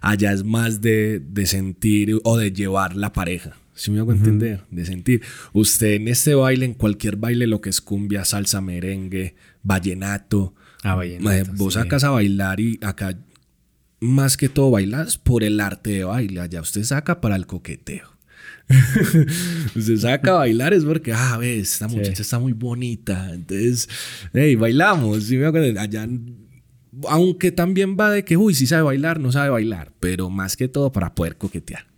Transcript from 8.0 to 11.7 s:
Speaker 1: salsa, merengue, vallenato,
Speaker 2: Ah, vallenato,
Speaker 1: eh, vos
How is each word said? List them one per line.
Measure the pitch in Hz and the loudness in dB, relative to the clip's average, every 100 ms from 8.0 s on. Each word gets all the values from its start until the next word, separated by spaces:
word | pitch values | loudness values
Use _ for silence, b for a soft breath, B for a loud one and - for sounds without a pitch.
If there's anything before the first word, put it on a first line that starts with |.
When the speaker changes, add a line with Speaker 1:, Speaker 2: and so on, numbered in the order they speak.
| 101 101 95 | -2 -2 -2
Speaker 1:
salsa, | 101 98 101 | -2 -2 -2
merengue, | 95 90 92 95 95 95 92 - b b | -4 -6 -6 -6 -6 -6 -6 -10 b b
vallenato, | 98 95 92 90 98 101 _ 104 92 B B B 101 | -2 0 0 -6 -6 -6 _ 0 0 B B B -4
Speaker 2:
Ah, | 92 | -2
vallenato, | 90 87 104 | -4 -4 0
Speaker 1:
eh, | 95 95 98 | 0 0 -2
vos | 98 | -2